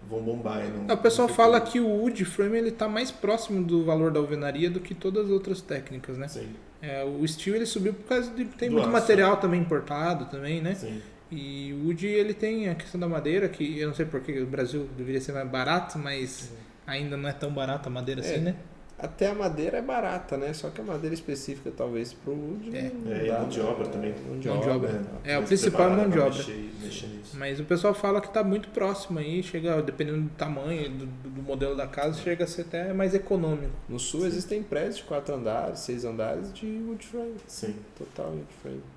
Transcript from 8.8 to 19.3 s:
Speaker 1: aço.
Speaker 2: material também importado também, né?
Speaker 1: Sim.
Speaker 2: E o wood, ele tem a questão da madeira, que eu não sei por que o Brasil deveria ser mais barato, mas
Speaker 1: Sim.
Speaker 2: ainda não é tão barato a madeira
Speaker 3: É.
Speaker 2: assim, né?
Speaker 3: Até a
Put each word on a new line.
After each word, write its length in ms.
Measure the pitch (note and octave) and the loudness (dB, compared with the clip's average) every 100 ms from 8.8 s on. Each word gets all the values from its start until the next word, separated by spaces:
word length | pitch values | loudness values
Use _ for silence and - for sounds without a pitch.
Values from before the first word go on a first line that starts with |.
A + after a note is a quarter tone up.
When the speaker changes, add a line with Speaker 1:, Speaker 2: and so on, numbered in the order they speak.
| A#3 | 6
Speaker 1:
aço. 80 | |
Speaker 2:
material 420 | A#3 A3+ G3+ F#3+ G3+ | 6 8 8 10 8
também 220 | G3 F3 | 6 4
importado 680 | E3+ D3 - D3 D#3+ F3 - | 4 2 0 -2 0 0 -2
também, 340 | C#3 C#3+ E3 | -6 -2 -2
né? 140 | D#3+ F#3+ | -2 -4
Speaker 1:
Sim. 260 | - G#2+ G#3+ - - D#3+ | -4 -8 -10 -20 -12 -10
Speaker 2:
E 380 | C#3+ C#3 C#3 | -8 -8 -6
o 140 | C#3+ D3+ | -2 0
wood, 180 | E3+ G3 | 0 2
ele 300 | G#3 G#3 G#3 | 4 2 2
tem 340 | G#3+ A3 G#3 | 0 0 0
a 60 | D#3+ | -2
questão 240 | - F3+ | -4 -4
da 80 | F3 | -2
madeira, 420 | D#3+ C#3+ F3+ G3 | 0 2 2 2
que 300 | - D3 D3+ | -2 -4 -2
eu 80 | D3+ | -4
não 80 | C#3+ | -2
sei 100 | D#3 | -2
por 160 | C#3 | -2
que 180 | - C3+ | -4 -4
o 60 | B2+ | -2
Brasil 420 | C3+ B2+ D3 C#3 B2+ | -2 -2 -2 -6 -6
deveria 240 | B2+ C3 | -2 -2
ser 120 | C3 | -2
mais 180 | C#3 C3 | -4 -4
barato, 480 | C3 B2+ E3+ F#3 D#3+ | -2 2 0 0 -6
mas 320 | C#3 C#3 C3 | -6 -4 -6
Speaker 1:
Sim. 200 | - B2 A#2 A2+ - - | -8 -12 -14 -18 -18 -8
Speaker 2:
ainda 320 | C#3 D3 C#3+ | -4 -4 -4
não 100 | C#3+ | -6
é 60 | |
tão 180 | C#3 C#3+ | -4 -4
barato 380 | C#3+ C3 C#3 C3+ | -2 -2 -4 -4
a 20 | |
madeira 300 | B2+ B2 C3+ | -6 -4 -4
Speaker 3:
É. 20 | |
Speaker 2:
assim, 160 | D#3+ D3+ | -2 0
né? 140 | E3+ F3+ - - - - | 0 0 -8 -18 -18 -10
Speaker 3:
Até 280 | D#3 - | -10 0
a 40 | G3+ | 2